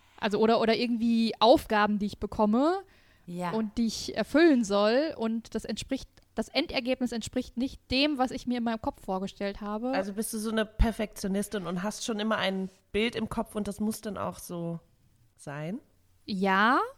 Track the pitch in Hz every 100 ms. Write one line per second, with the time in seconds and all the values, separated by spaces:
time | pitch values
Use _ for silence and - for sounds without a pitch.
0 | _ - 214 202 220 233 220 233 240 240
1 | 233 226 226 - 220 311 - 214 208 208
2 | 208 - 208 - 214 226 302 381 - _
3 | _ _ - 175 175 220 220 233 226 -
4 | - - 208 277 339 262 202 202 208 247
5 | 320 - 226 226 - 220 - 214 - 269
6 | - - _ - 220 262 - - 247 254
7 | 247 233 - 254 - - 269 - - 254
8 | 294 277 254 262 254 240 233 226 285 -
9 | - 185 190 - 202 202 208 214 247 269
10 | 196 196 220 226 214 220 220 - 233 214
11 | 214 - 196 196 202 214 170 180 202 -
12 | - 214 220 214 190 190 190 - _ 202
13 | 226 226 220 - 214 214 202 196 214 214
14 | 220 190 - 175 - 175 170 165 - _
15 | _ _ _ _ - 143 156 240 - _
16 | _ _ - 190 190 190 220 294 466